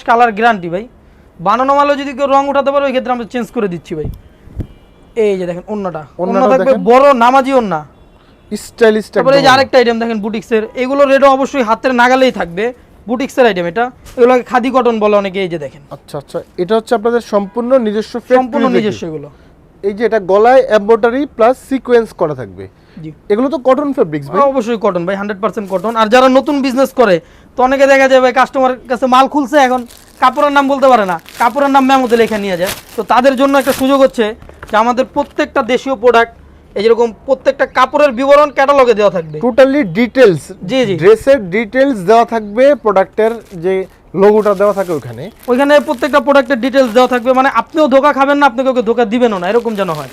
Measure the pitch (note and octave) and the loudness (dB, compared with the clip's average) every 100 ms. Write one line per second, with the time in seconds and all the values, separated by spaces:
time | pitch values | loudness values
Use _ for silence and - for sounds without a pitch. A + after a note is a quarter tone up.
0 | - A#3 A#3+ G#3 A#3 G#3 E3+ F3 A#3+ _ | 0 2 2 2 0 0 -4 -8 -10 _
1 | _ _ _ - E3+ A3+ C4 C#4+ C#4+ C#4 | _ _ _ -8 -4 -2 0 2 2 0
2 | C#4+ B3+ C#4 C#4 C#4 C#4 C4 C#4+ C#4 B3+ | -4 -6 0 0 0 -2 0 0 -2 -4
3 | A3+ B3 A3+ B3 G#3 B3 G3+ F3 - D#3+ | -4 -6 -6 -8 -6 -4 -6 -6 -10 -10
4 | D3 - - _ - - - - _ _ | -10 -12 -18 _ -20 -14 -14 -14 _ _
5 | _ A#3 G#3 F#3+ F3+ F3 F3+ G#3+ F#3+ D#3 | _ -2 -2 -2 -4 -8 -8 -8 -8 -10
6 | C#3+ - F#3 F#3+ G3+ F3 A3 A#3+ F#3 B3 | -14 -8 -4 0 2 2 2 0 4 4
7 | C#4+ B3+ A#3+ C4+ C4 C4+ G#3 D#3+ D3+ _ | 4 4 4 2 2 0 0 -6 -10 _
8 | _ _ _ _ - G#3 - - A3 G#3+ | _ _ _ _ -12 -12 -12 0 0 0
9 | - - B3+ C#4 C4+ C4 C4 C4 A#3 A#3 | -2 -2 0 2 4 2 2 2 2 -2
10 | A#3 A3 G#3+ G#3+ - A3 A3 - B3+ C#4 | -4 -6 -6 -8 -4 -4 -4 -6 -4 0
11 | C#4 C4+ C#4 C4+ C4+ C#4+ A3 A3 B3+ B3 | 2 4 4 2 -2 -4 -2 -2 -2 2
12 | B3 C4 C4 G3+ F3 E3+ A#3 B3+ _ _ | 2 4 2 0 -8 -6 -8 -8 _ _
13 | - A#3+ C#4 - A#3+ F3+ E3+ E3+ B3 - | -8 -6 -6 -2 -2 -2 -4 -4 -6 -8
14 | - - A#3+ B3+ G#3 B3+ B3+ B3+ A#3+ A3+ | -14 0 2 2 0 -2 0 0 0 0
15 | G#3 G#3 G3 F#3+ F#3 E3 C#3 - - D3 | 0 0 -2 -6 -6 -8 -12 -16 -20 -20
16 | _ D3 - E3 - - F3+ A3+ A3 A#3 | _ -14 -10 -12 -12 -8 -2 -2 -2 -2
17 | A#3 A#3+ - G#3 G3 A#3+ A#3+ C4 A3 G#3 | 0 -4 -2 -4 -4 -6 0 0 0 -4
18 | G#3 A#3+ - B3+ B3+ C#4 C4 A#3+ G#3+ F#3 | -6 -10 0 0 0 -2 0 0 -2 -6
19 | F3 D#3 C#3+ - - _ _ _ G3 G#3 | -10 -12 -14 -20 -20 _ _ _ -8 -4
20 | A3+ A3 F3+ G3 A#3 C4 - G#3+ G3+ A3+ | -2 -2 0 2 4 4 4 0 2 2
21 | A#3 B3+ C#4+ - A3 C4 - C4+ - A#3+ | 2 -2 -6 0 0 0 -4 -6 0 0
22 | A3 - E3 C3 G#2 F#2 F#2+ _ _ - | 0 -4 -4 -4 -12 -14 -18 _ _ -20
23 | D#3 D3 - G#3 C4+ D4+ B3+ C4 C#4+ C#4 | -18 -16 -4 -2 -2 -2 0 0 0 -2
24 | F#3 D3+ C#3 - C#4 C4+ G#3+ A#3 G#3 F3+ | -4 -4 -4 0 0 0 -4 -2 -2 -2
25 | E3+ G3 G3+ G3 G#3 - G3 F#3+ G#3 A3+ | -4 -6 -6 -6 -6 -6 -6 -6 -4 -2
26 | G#3+ B3+ C4 B3+ - C#4+ C4 B3 C4 - | 2 4 4 2 0 -2 -2 0 -2 2
27 | A3 E3+ - _ - - B3+ C4+ C#4 C4+ | 2 2 -2 _ -16 -2 0 2 4 4
28 | C4+ C4 B3+ B3 B3 C#4 B3+ B3+ - A#3+ | 4 4 2 0 -2 0 -2 -2 -6 -4
29 | C4 B3+ C4+ C#4 B3+ D4 B3+ B3+ A#3+ - | 2 2 2 0 0 2 2 0 -6 -20
30 | - - B3+ B3+ D4 C#4+ C4+ C#4 C4 A#3+ | -20 -2 0 2 0 0 0 2 4 4
31 | F#3+ E3 - - A#3+ B3+ C#4 C4+ C4 C4+ | 2 -4 -8 -2 -2 0 0 2 2 2
32 | B3+ A#3 A3 G#3+ G3+ F3 F#3 - - - | 2 0 0 -2 -4 -4 -6 -8 -14 -10
33 | G3 A#3 C4 B3+ C#4 C#4 C4+ B3 C4+ C#4 | 0 2 2 2 2 2 0 -2 0 2
34 | C4 B3+ G#3+ A3+ - - - G#3+ A3+ A#3+ | 2 2 -4 -4 -18 -20 -4 0 0 0
35 | B3+ D4 C#4 - D4 - A3 B3+ C4+ B3+ | -4 -4 -6 -4 -4 -2 -2 -2 -2 0
36 | A#3+ A#3 A#3 - - - _ G#3 A3 A3+ | 2 4 2 -4 -20 -20 _ -4 -2 0
37 | A#3 - - C4 C#4+ C4+ C4+ - E4 D4 | -4 -4 -6 -2 -2 -2 -4 0 0 2
38 | D4 A3+ C4+ C#4+ D4 D4 C#4 C#4+ B3 G#3 | 0 0 2 4 4 0 2 4 4 4
39 | G3+ F3 D#3+ D3+ A#3+ A#3 C4+ C#4+ G#3 E3 | 2 0 -8 -4 -2 4 4 4 -2 -2
40 | A#3+ C4 A#3+ D#3+ - F#3 F3+ C4 A3+ E3+ | -2 4 4 4 -6 -16 -6 -2 -2 0
41 | F3+ A3 C#4 C4+ F#3 G3+ A3 B3+ C#4 A3 | 2 2 4 0 0 -6 -4 0 0 0
42 | F3 A3+ A#3 A#3 G#3 G#3 C4+ C#4 A3 F#3+ | 2 2 2 -2 -6 0 2 2 0 0
43 | F#3+ - A3 A#3 - F3+ F3 F#3+ F3+ _ | -2 0 -2 -2 -14 -8 -4 -4 -6 _
44 | _ - G3+ G#3+ G#3 F#3 G#3 G3 F3+ D3+ | _ 0 2 4 2 0 0 0 -4 -6
45 | A#2+ A#2 F3 - - B3 C#4+ D4 D4 D4 | -8 -16 -16 -14 -4 0 4 2 2 -4
46 | D4+ C#4+ C4 C#4 C4+ C4 C4 C4+ B3+ A3+ | 0 -2 2 0 2 -2 0 0 2 2
47 | B3+ B3+ A#3 B3+ C4+ A3+ - D#4+ D4 C4+ | 2 0 0 0 2 0 -4 0 2 4
48 | D4 C4+ C#4 C#4+ C#4+ A3+ C4 B3+ G#3+ A#3 | 2 0 0 2 2 0 -2 -2 -2 0
49 | A#3 A#3+ A#3+ G3 F3 A#3 A#3 G3+ F#3 D3+ | 0 0 0 -2 -2 -2 -2 -6 -6 -6
50 | C3 | -10